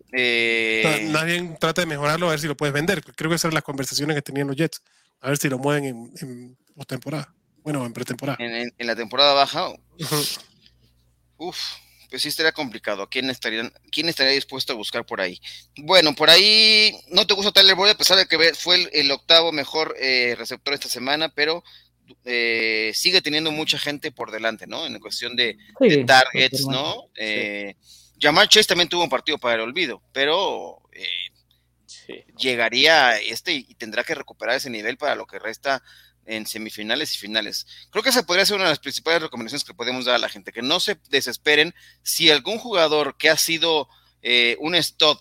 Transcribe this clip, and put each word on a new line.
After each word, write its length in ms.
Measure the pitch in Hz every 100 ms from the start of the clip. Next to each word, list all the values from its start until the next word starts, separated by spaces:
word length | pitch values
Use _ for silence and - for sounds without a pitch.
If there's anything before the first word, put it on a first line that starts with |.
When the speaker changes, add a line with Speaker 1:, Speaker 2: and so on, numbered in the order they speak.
| _ 127
Speaker 1:
eh, 680 | 123 117 117 117 113 110
Speaker 2:
O 40 | 110
sea, 220 | 110 107
más 140 | 156
bien 320 | 160 175 175 160
trata 240 | 160 160
de 40 | 175
mejorarlo, 400 | 143 147 160 175
a 20 |
ver 100 | 156
si 60 | 151
lo 100 | 139
puedes 160 | 147
vender. 300 | 139 170 180
Creo 260 | - - 160
que 40 | 165
esas 100 | 170
eran 80 |
las 100 | 156
conversaciones 500 | - 139 131 127 143 147
que 60 |
tenían 240 | - 139 143
los 100 | 135
Jets. 260 | 160 - - _ _ _
A 80 | 127
ver 100 | 143
si 100 | 151
lo 100 | 131
mueven 260 | 143 147
en, 280 | 139 117 120 -
en 380 | 135 123 123 127 _
postemporada. 600 | - 135 127 - 151 - _ _ _
Bueno, 220 | 151 147 120
en 60 |
pretemporada. 440 | 117 123 120 139 131
Speaker 1:
En, 140 | 117
en, 200 | 117 120 -
en 100 | 120
la 80 |
temporada 380 | 110 113 127 143
baja. 380 | 139 135 143 175
Speaker 2:
Ujú. 460 | 98 _ - 151 151 143 - - _ _ _ _ _ _ _ _ _
Speaker 1:
Uf, 200 | 165 - - - _ _ _
pues 120 | 127
sí 60 | 147
estaría 240 | 147 160
complicado. 560 | 156 143 107 - 101 98
¿Quién 220 | 131 131
estaría, 400 | 127 120 110 120 - _
quién 180 | - 165
estaría 240 | 160 135
dispuesto 400 | 139 - 131 -
a 40 | 120
buscar 280 | 104 120
por 160 | 117 110
ahí? 200 | 92 90 - - - -
Bueno, 380 | 151 185 156
por 160 | 143 156
ahí 640 | 175 202 214 220 214 214 208 -
no 160 | 180 202
te 80 |
gusta 180 | 202 202
Tyler 220 | 196 190
Boyd, 160 | 180 202
a 40 | 214
pesar 200 | - 190
de 100 | 185
que 100 | 160
ve-, 180 | 165
fue 220 | 151 170 180
el, 140 | 175
el 180 | 151 139
octavo 400 | 139 - 165 165
mejor, 420 | 156 135 160 151 -
eh, 360 | 131 127 120 113
receptor 360 | 117 123 -
esta 140 | 143 -
semana, 420 | 123 127 147 160
pero, 340 | - 151 170 - - _ _ _ -
eh, 680 | 123 120 117 113 113 110 110
sigue 280 | 104 175 190
teniendo 280 | 156 151 160
mucha 280 | 151 151 147
gente 340 | - 147 156
por 180 | 135 110
delante, 360 | 107 113 110 92
¿no? 200 | 117 156
En 120 | 110
cuestión 340 | 107 - 120 120
de, 200 | 120 101 _ -
de 100 | 254
Speaker 3:
Sí, 140 | 147
Speaker 1:
targets, 580 | 123 131 131 127 131 131
Speaker 3:
totalmente. 80 | 135
Speaker 1:
¿no? 320 | 131 156 220 -
Speaker 4:
Sí. 40 | -
Speaker 1:
Eh, 600 | 107 107 104 101 101 - _ - _ _
Ja'Marr 280 | 147 165 208
Chase 200 | 214 208
también 200 | 175 170
tuvo 140 | 175
un 60 | 165
partido 280 | 127 - 147
para 160 | 123
el 60 | 117
olvido, 400 | 113 147 156 101 _
pero, 680 | 131 143 170 185 110 92 - _
eh, 140 | - 92 90 92 - _ _ _ _ _
Speaker 4:
Sí, 260 | - - - -
no. 60 | -
Speaker 1:
llegaría 800 | 131 120 113 120 147 160 127 110
este 340 | 107 117 -
y, 120 | 151 -
y 60 |
tendrá 300 | _ 113 110
que 100 | 123
recuperar 420 | 151 131 - 107 131
ese 120 | 135
nivel 280 | 113 107 131
para 160 | 147
lo 120 | 110 98
que 120 | 98
resta 440 | 110 113 139 135 - - _ _ -
en 200 | 110 104
semifinales 680 | 110 107 - 107 127 151
y 40 | -
finales. 480 | 104 110 104 - - - -
Creo 120 | 196
que 60 | 240
esa 140 | 247
podría 220 | 170 175 196
ser 100 | 202
una 80 |
de 60 | 185
las 80 | 147
principales 420 | - - 156 165
recomendaciones 420 | 156 120 113 139
que 100 | -
podemos 300 | 117 120 127 123
dar 80 |
a 40 | 120
la 100 | 110
gente, 220 | 104 95
que 100 | 110
no 180 | 123 175
se 180 | - 196 _
desesperen 640 | 139 127 117 - 151 160 - - _
si 280 | - - 165
algún 280 | 147 139 220
jugador 580 | 240 196 156 151 143 -
que 100 | 151
ha 60 | 156
sido, 520 | - 160 165 156 135 _ _ _
eh, 340 | 117 123 117 113
un 140 | 151 175
stud 340 | 151 - 156 143